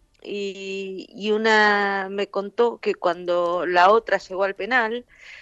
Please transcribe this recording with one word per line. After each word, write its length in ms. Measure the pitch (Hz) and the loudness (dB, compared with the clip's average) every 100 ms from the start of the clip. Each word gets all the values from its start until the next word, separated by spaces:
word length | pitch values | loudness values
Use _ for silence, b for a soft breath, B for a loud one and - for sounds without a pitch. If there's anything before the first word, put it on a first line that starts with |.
| _ _ | _ _
y, 840 | - 202 202 190 196 196 190 190 - | -10 -8 -8 -8 -10 -10 -10 -12 -14
y 220 | - 208 | -8 -2
una 760 | 214 220 214 208 202 202 196 190 | 0 2 4 4 4 0 -2 -4
me 160 | 202 196 | -6 -4
contó 500 | 196 196 - 233 220 | -6 -6 0 0 0
que 160 | 214 | -6
cuando 720 | - 180 170 175 175 175 175 160 | -2 -2 -2 -2 0 0 -2 0
la 240 | 175 185 | 6 6
otra 300 | 226 - 190 | 6 2 -4
llegó 240 | - 185 | -4 -4
al 100 | 196 | -4
penal, 500 | 196 196 254 220 240 - B B B | -4 -2 0 0 -6 -10 B B B